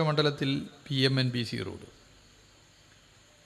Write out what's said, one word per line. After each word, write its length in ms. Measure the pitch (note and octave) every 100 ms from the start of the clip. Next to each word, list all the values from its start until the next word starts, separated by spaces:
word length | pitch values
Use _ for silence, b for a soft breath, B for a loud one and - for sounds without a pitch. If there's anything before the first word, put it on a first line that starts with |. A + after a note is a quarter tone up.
| D#3+
മണ്ഡലത്തിൽ 420 | D3+ D3 C#3+ C#3 C#3+ - - -
ബി 120 | C3+ C3
എം 80 | C3+
എൻ 60 | B2+ A#2+
ബി 80 | A2+
സി 80 | A#2 F#2+
റോഡ്, 180 | F#2 - - - - - - - - - - - - - - - -